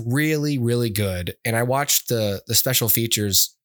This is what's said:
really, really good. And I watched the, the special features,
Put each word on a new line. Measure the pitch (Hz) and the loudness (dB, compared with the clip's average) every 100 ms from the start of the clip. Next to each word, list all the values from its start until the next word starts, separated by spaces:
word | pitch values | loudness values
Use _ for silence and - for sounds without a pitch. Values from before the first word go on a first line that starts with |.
| 117 | 2
really, | 135 156 151 147 139 | 0 2 0 0 0
really | 117 120 117 | 0 2 0
good. | 104 98 90 87 - 117 | 0 -2 -2 -6 -6 -2
And | 113 | 0
I | |
watched | 123 135 143 - - | 0 0 2 0 0
the, | 117 104 95 - | 0 0 -2 -2
the | 110 | 0
special | 131 127 113 | 2 0 2
features, | - 113 110 104 92 - - | 0 0 -2 0 0 0 -4